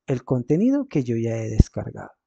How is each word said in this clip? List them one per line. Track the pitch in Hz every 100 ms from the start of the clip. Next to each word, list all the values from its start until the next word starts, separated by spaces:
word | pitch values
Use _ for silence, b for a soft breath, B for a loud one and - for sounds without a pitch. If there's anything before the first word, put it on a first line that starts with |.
| -
el | 127
contenido | - 127 120 156 240 277 262
que | 156
yo | 120 113
ya | 113 113
he | 110
descargado. | 107 - - 110 107 98 _